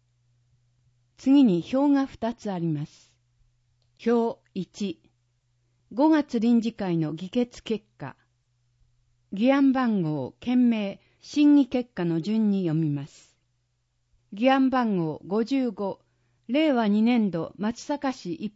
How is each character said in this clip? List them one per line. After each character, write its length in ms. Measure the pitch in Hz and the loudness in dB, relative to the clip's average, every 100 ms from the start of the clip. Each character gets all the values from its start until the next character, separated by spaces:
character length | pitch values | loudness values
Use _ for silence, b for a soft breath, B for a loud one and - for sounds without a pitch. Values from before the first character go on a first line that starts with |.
| _ _ _ _ _ _ _ _ _ _ _ _ | _ _ _ _ _ _ _ _ _ _ _ _
次 280 | 262 285 | 4 6
に 200 | 247 175 - | 6 4 0
表 220 | 262 285 | 0 2
が 120 | 277 269 | 2 0
二 280 | - 226 | -6 -8
つ 160 | 233 208 | -6 -8
あ 60 | 185 | -4
り 80 | 165 | -4
ま 200 | 151 156 | -4 -6
す。 280 | - _ _ _ _ _ _ _ _ _ _ | -12 _ _ _ _ _ _ _ _ _ _
表 360 | 226 233 233 - _ | 0 0 0 -6 _
一、 480 | 196 170 - 196 - _ _ _ _ _ _ _ _ _ | -12 -10 -8 -8 -8 _ _ _ _ _ _ _ _ _
五 160 | 208 311 | 0 4
月 320 | 311 294 233 | 4 2 0
臨 200 | 233 233 | 2 2
時 120 | 226 | 2
会 260 | - 190 170 | -4 -2 0
の 160 | 151 | -2
議 160 | 160 185 | -6 -6
決 320 | 247 240 - | -4 -4 -6
結 220 | - 214 - _ | -8 -8 -8 _
果。 200 | 135 - _ _ _ _ _ _ _ _ _ _ _ | -18 -18 _ _ _ _ _ _ _ _ _ _ _
議 200 | 196 247 | 0 2
案 200 | 277 277 | 4 2
番 300 | 262 240 208 | 2 0 0
号、 320 | 156 151 127 - | -2 -4 -6 -8
件 280 | 240 247 240 | -2 2 2
名、 320 | 220 196 - _ _ | 0 -6 -10 _ _
審 340 | - 294 294 | -6 2 6
議 140 | 285 247 | 6 4
結 220 | 247 240 | -2 -4
果 100 | - | -4
の 160 | 170 165 | -2 -2
順 300 | 175 220 208 | -2 0 0
に 160 | 196 170 | 0 0
読 120 | 156 | 0
み 120 | 156 | 0
ま 160 | 143 147 | -4 -8
す。 300 | - _ _ _ _ _ _ _ _ _ _ _ | -18 _ _ _ _ _ _ _ _ _ _ _
議 180 | 196 254 | -2 2
案 200 | 269 262 | 4 2
番 260 | 254 226 185 | 2 0 0
号 260 | 160 - | -2 -6
五 200 | 165 208 | -6 -4
十 260 | 226 269 247 | -2 -2 -4
五、 300 | 190 196 - _ _ _ _ - | -4 -8 -8 _ _ _ _ -4
令 240 | 269 320 | 0 2
和 160 | 247 214 | 2 0
二 140 | 208 | 2
年 280 | 226 247 208 | 2 2 0
度 240 | 170 - - | -4 -8 -6
松 340 | 214 240 - | -8 -6 -8
阪 200 | 285 269 | -6 -6
市 220 | 254 175 | -8 -10
一 180 | 170 214 | -10 -10